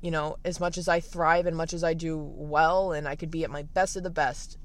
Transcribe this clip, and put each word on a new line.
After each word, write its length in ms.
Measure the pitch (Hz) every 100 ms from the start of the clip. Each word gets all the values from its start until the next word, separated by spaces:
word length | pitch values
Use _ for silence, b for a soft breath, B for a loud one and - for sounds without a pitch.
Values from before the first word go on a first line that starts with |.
You 100 | 175
know, 260 | 160 151 - -
as 140 | 175
much 180 | 175 175
as 100 | 175
I 120 | 170
thrive 480 | 170 170 160 170 175
and 100 | 165
much 160 | 165
as 100 | 175
I 120 | 165 165
do 220 | 165 160
well 720 | 147 135 147 151 160 185 190
and 160 | 156 147
I 80 | 147
could 160 | 165
be 120 | 160
at 60 | 156
my 140 | 139
best 320 | 147 - 190 -
of 80 |
the 80 | 180
best 460 | 165 139 123 - -